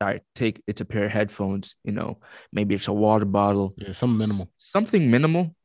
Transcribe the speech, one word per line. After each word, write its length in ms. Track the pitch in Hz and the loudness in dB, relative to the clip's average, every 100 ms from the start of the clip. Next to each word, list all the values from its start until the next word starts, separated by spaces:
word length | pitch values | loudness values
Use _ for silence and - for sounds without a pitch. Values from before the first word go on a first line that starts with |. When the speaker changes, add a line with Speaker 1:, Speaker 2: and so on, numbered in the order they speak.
Speaker 1:
I 200 | 98 107 _ | -4 -4 _
take, 280 | - 117 - - | -4 -4 -4 -8
it's 140 | 107 | -8
a 40 | |
pair 200 | - 107 | -4 -2
of 60 | 104 | -2
headphones, 640 | 107 107 - 98 98 - - | 0 -2 -2 -4 -4 -8 -12
you 80 | - | -8
know, 260 | 101 - - - - - | -6 -6 -10 -16 -20 -8
maybe 220 | 104 104 | -2 -2
it's 140 | 101 - | -2 -2
a 40 | |
water 320 | 104 107 110 | 2 4 4
bottle. 500 | 101 101 101 101 95 - | 4 2 2 2 -2 -6
Speaker 2:
Yeah, 160 | 101 | -12
something 260 | 92 123 110 | -4 0 0
minimal. 240 | 107 101 | 0 -2
Speaker 1:
S-, 280 | 90 _ - | -6 _ -4
something 400 | 196 226 202 135 | -2 2 2 4
minimal. 440 | 123 156 170 170 - | 4 4 0 -2 -8